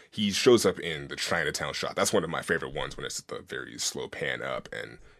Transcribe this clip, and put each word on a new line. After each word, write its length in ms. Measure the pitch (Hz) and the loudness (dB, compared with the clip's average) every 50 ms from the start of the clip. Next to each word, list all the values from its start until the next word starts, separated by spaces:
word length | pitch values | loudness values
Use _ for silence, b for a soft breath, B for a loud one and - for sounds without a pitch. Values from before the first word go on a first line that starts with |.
| B B | B B
he 180 | - - 107 101 | -4 0 0 0
shows 340 | 95 - - 131 120 110 - | 2 6 8 8 8 10 8
up 140 | 95 85 - | 4 2 2
in 280 | - 85 80 73 71 69 | -4 -6 -6 -6 -6 -8
the 80 | 71 | -6
Chinatown 580 | - - - 90 85 78 73 - - 78 71 67 | -6 -2 0 0 2 2 0 0 -2 -4 -4 -4
shot, 220 | - - - - | -4 -4 -2 0
that's 180 | - 98 - - | 2 2 4 4
one 100 | 85 80 | 2 2
of 60 | 82 | 2
my 120 | 80 67 | -2 -4
favorite 320 | - - 87 76 71 65 69 | 0 0 0 0 0 -4 -4
ones 220 | 73 65 69 69 73 | -4 -4 -4 -6 -8
when 80 | 69 | -8
it's 160 | 64 - - | -6 -6 -8
the 180 | - - - - | -8 -8 -10 -10
very 380 | - - - 65 62 - 58 71 | -10 -8 -8 -8 -8 -10 -8 -4
slow 280 | - - - - 62 - | -4 -4 -4 -4 -6 -8
pan 340 | - - 78 69 64 60 - | -6 -4 -4 -2 -2 -4 -4
up, 260 | 67 64 55 - - - | -4 -4 -6 -6 -8 -10
and 240 | 57 57 55 60 - b b b | -10 -10 -10 -12 -16 b b b